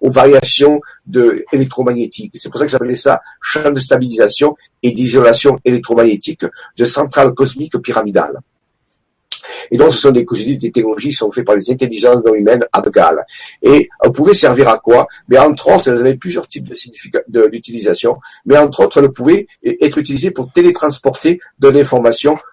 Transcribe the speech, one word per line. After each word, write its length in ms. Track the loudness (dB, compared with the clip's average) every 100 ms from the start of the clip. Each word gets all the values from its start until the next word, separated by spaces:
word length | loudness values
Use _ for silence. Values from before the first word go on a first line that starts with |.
aux 80 | -2
variations 720 | 2 4 4 2 0 2 2 -4 _ -6
de, 400 | 0 2 0 -4
électromagnétiques. 800 | -4 -4 -4 -4 -4 -6 -10 -16 -16
C'est 120 | -14
pour 80 | -6
ça 80 | -4
que 60 |
j'appelais 240 | -2 -4 -2
ça 260 | 0 -2 -4 _
champ 300 | -8 -4 -2
de 100 | -4
stabilisation 760 | -2 -2 -2 0 0 2 -2 -2 _ _
et 100 | -4
d'isolation 680 | -2 0 4 4 4 2 2
électromagnétique 800 | -2 -2 -2 2 2 0 -6 -10 -10 -12 -20 -4
de 100 | -2
centrales 500 | -2 -2 2 0 2
cosmiques 420 | -4 -4 -8 -8
pyramidales. 640 | -4 -4 -2 -4 -4 -10 -18 _ _ _ _ _ _ _ _ -16 -16 -20 -8
Et 60 | 0
donc, 140 | 0
ce 60 | 2
sont 140 | 0
des, 140 | 0 -2
que 100 | -6
j'ai 100 | -6
dit, 120 | -6
des 140 | -4
technologies 380 | -4 -4 -4 -6
qui 60 | -6
sont 160 | -4
faites 140 | -4 0
par 100 | 0
les 160 | 0
intelligences 520 | -4 -4 0 2 2 2
non 80 |
humaines 320 | 2 2 0 0
à 100 | -2
Bengale. 440 | 0 2 2 0 -6 -18 -20 -2
Et 280 | 4 4 2 _
elles 80 | -2
pouvaient 220 | 2 2
servir 360 | 4 2 2 2
à 100 | 2
quoi ? 280 | 2 2 2 -6 2
Mais 100 | 4
entre 380 | 4 2 2 2
autres, 140 | 2
elles 100 | 0
avaient 160 | 0 -2
plusieurs 320 | -6 -8 -10
types 200 | -16 -16
de 80 | -18
significa-, 480 | -20 -20 -8 -8 -4
de, 200 | 0 0
d'utilisation. 720 | 0 -12 -8 -4 -2 -2 -4 -10 _ 0
Mais 120 | 2
entre 260 | 2 0
autres, 180 | 0 2
elles 100 | 0
pouvaient 360 | 0 0 0 -2 _ -8
e-, 200 | -2 -2
être 120 | -2
utilisées 340 | -6 -6 -6
pour 200 | -6 -4
télétransporter 880 | 0 2 0 -4 -2 -4 -2 -2 -2 -6 _
de 80 | 4
l'information 680 | 4 2 2 0 0 -2 -2 -6